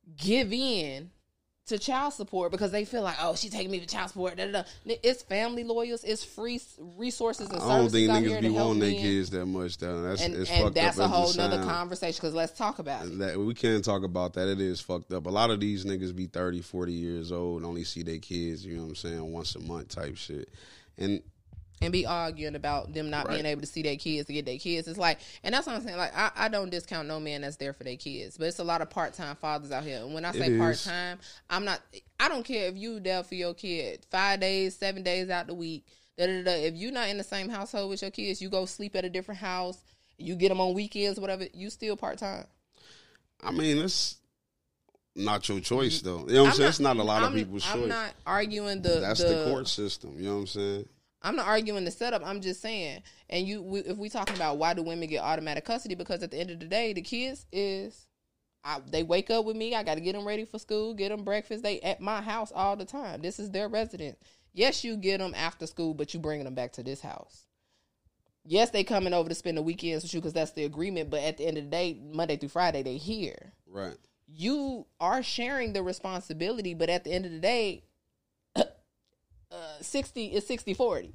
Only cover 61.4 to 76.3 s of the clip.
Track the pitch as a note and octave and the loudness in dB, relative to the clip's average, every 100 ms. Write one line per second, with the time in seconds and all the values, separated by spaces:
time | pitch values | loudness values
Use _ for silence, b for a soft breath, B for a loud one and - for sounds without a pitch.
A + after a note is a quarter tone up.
61.4 | - A3 G#3 G3 F#3 - G3 G#3+ G#3+ A3 | -2 -4 -2 -2 -2 -2 -2 -2 -2 -4
62.4 | G#3+ - G3 G3+ F#3 C#4 A3+ D#3 E3 - | -4 0 2 0 -4 -8 -6 -6 -6 -6
63.4 | G#3 F#3+ G#3 A3 A3 - D3+ - b b | -4 -2 0 0 -2 -6 -10 -12 b b
64.4 | b F3 B3+ - A#3+ G#3+ F#3+ G3 F#3+ A2 | b 2 4 4 -4 0 2 2 0 -2
65.4 | E3 - D#3+ - E3 D3+ D3 E3+ D3+ D3+ | -4 -4 -10 -2 -2 0 -4 -2 -4 -4
66.4 | C3+ B2+ B2 - B2 C3+ - - - - | -4 -4 -4 -6 -8 -8 -8 -12 -14 -20
67.4 | _ _ _ _ _ _ _ _ _ _ | _ _ _ _ _ _ _ _ _ _
68.4 | D#3+ F3+ A3+ G#3+ G3 G#3 F#3 F3 D#3+ E3+ | 2 4 6 4 2 2 4 4 2 -2
69.4 | F3+ D#3 D#3+ F3+ E3+ D#3+ E3+ E3+ D#3+ D#3+ | -2 0 0 -2 -2 -4 -4 -4 -2 0
70.4 | D#3 - D3 D3 F#3 F3+ D#3 D3 D3+ D#3 | -2 -2 -4 -2 -2 -2 -2 -2 -2 0
71.4 | D#3+ D#3 C#3+ E3 F3+ C3 C#3+ D#3 E3 C#3+ | -2 -2 -2 -2 -2 -4 -8 -2 0 0
72.4 | C#3+ E3+ F3 D3 C3 C3+ D#3+ A2+ - - | -2 2 2 2 -2 -4 -4 -4 -4 -8
73.4 | - _ _ F#2+ F#2+ - _ _ _ D#3 | -18 _ _ -8 -8 -8 _ _ _ -4
74.4 | G3 D4 C#4 B3 - _ E3+ B3 A#3+ - | 0 0 -2 -6 -10 _ 2 2 0 -2
75.4 | A#3+ C#4 A#3 G3 F3+ F3+ F#3+ F3+ - | -2 0 0 0 -2 -4 -4 -6 -6